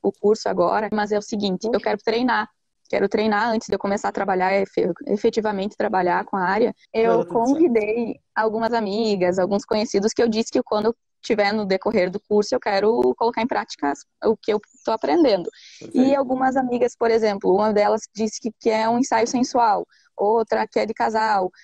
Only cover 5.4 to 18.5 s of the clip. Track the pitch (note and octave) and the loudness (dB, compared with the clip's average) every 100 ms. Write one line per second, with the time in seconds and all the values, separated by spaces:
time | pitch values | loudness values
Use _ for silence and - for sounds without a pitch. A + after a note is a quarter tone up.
5.4 | G#3+ G3+ G3 - G#3+ F#3 F3+ F3 - G3 | -2 -2 -6 -4 -2 0 0 0 -2 -2
6.4 | F3+ G3 A3+ - _ A3 A3+ - E3+ A#3+ | -2 0 0 -2 _ -2 2 2 0 -2
7.4 | A#3 C#4+ E4 A3+ G#3 A3+ A3+ - _ - | 0 2 2 2 0 -2 -4 -8 _ -4
8.4 | A3 G#3+ A3+ A#3 G#3+ G3+ A3+ G3+ F3+ F#3 | -2 -2 -2 -2 -2 -2 0 0 0 2
9.4 | F3+ G3 - A3 G#3+ G3 G3+ - A#3 G#3+ | 0 -2 -2 -2 0 0 0 2 0 0
10.4 | A3+ - - G#3+ G#3+ A#3 _ _ - G#3+ | -2 -2 -2 -2 -2 -4 _ _ -4 0
11.4 | G3 G#3+ G3+ F#3+ - A3+ F3+ F3+ - G#3 | 0 0 0 -2 0 0 0 -2 -2 0
12.4 | G#3 B3 A3 G3 G#3 A#3+ B3 B3 A#3 A#3+ | 2 -2 0 0 2 2 2 2 -2 -2
13.4 | A3+ A3 A3 - C#3+ - - _ - A3 | -2 -4 -6 -6 -4 -4 -8 _ -2 -2
14.4 | - G#3+ - _ - A3 - D#4 D4+ F#3+ | 0 -4 -4 _ -6 -4 0 4 4 2
15.4 | E3+ - - - - - C4 C#4 C4 B3+ | -2 -12 -18 -20 -4 2 4 4 0 0
16.4 | C4 C4 B3+ A#3+ A#3+ - A3+ A3+ A3 G3+ | 0 0 0 0 -2 0 0 2 2 0
17.4 | F#3+ F#3 G#3+ G#3 G#3 G#3+ - - A3 - | 2 2 2 2 2 0 -4 -4 -4 -4
18.4 | A#3 | -8